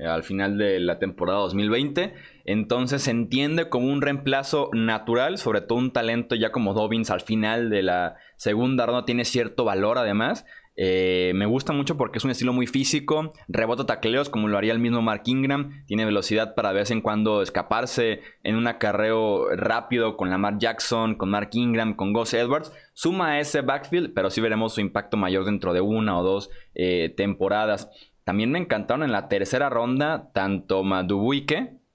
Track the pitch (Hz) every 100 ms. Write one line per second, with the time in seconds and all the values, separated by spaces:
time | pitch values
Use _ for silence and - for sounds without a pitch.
0 | 82 82 - 98 98 101 104 92 87 85
1 | 95 92 90 101 95 95 104 117 143 143
2 | 190 - - - - 104 104 120 127 139
3 | 135 117 117 131 143 165 165 127 127 143
4 | 143 139 139 135 135 151 143 113 113 110
5 | 113 117 143 190 117 107 - 117 127 127
6 | 113 117 117 123 110 127 104 104 107 113
7 | 110 92 - 110 107 117 117 104 92 90
8 | 87 - - - - 107 127 131 117 123
9 | 120 120 117 123 117 - 113 98 101 123
10 | 113 104 123 202 - - - - 92 92
11 | 92 92 90 92 104 127 135 143 139 151
12 | 117 113 131 127 127 127 123 135 135 151
13 | 143 156 156 - - - 113 123 113 110
14 | 110 127 143 113 107 101 107 113 120 120
15 | 113 104 120 131 135 139 143 - - 104
16 | 110 104 - 107 107 - 104 98 104 113
17 | 107 107 107 104 95 92 90 110 123 -
18 | 117 107 - - - 110 120 117 107 101
19 | 110 113 110 98 62 90 101 113 - 120
20 | 113 107 92 95 101 104 113 113 - 117
21 | 110 107 95 104 101 117 120 113 110 101
22 | 98 110 113 120 120 147 - - - -
23 | 165 185 170 147 147 151 131 139 - 175
24 | 170 - 95 113 113 110 113 113 101 101
25 | - 107 92 95 95 101 87 90 101 110
26 | 107 87 92 98 - - - - 90 90
27 | 82 - 101 95 95 104 107 101 - -
28 | - _ - 98 113 165 175 107 101 127
29 | 151 104 - 101 98 127 139 120 120 131
30 | 147 160 - 98 98 98 - 95 95 95
31 | 92 101 113 143 143 156 254 - _